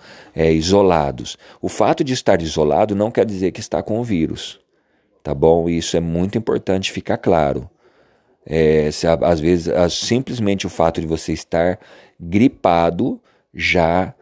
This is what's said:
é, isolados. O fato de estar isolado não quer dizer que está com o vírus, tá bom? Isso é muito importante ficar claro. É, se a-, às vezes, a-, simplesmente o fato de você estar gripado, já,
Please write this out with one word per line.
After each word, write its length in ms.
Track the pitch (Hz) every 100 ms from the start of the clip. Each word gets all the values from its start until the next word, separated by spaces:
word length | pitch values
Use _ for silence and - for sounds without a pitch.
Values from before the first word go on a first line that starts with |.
| - - -
é, 200 | 82 80
isolados. 840 | 80 82 101 95 82 71 64 60 - - -
O 80 | 90
fato 360 | - 113 160
de 80 | 143
estar 280 | 127 - 92
isolado 540 | 80 78 76 76 107
não 160 | 101 107
quer 160 | 117 107
dizer 240 | 95 92
que 80 | -
está 240 | - 76
com 160 | - 107
o 60 |
vírus, 560 | 120 90 78 - - - _ _ _ _ _ _
tá 100 | 76
bom? 340 | 71 82 85 85
Isso 280 | 85 - 85
é 40 |
muito 380 | 85 85 95 113
importante 540 | - 120 - 95 98
ficar 240 | 95 - -
claro. 520 | 113 85 73 65 65 _ _ _ _ _ _ _ -
É, 440 | 78 78 78 76
se 160 | - 85
a-, 100 | 82
às 180 | 85 85
vezes, 280 | 78 87 82
a-, 220 | 87 87
simplesmente 760 | - - 120 - 123 101 98 90
o 40 |
fato 300 | - 82 85
de 60 | 80
você 260 | 80 -
estar 480 | 80 - 85 87 90 - - - -
gripado, 1000 | 85 101 135 - 92 85 85 87 123 254 _ _ _
já, 640 | - 82 90 82 87 - -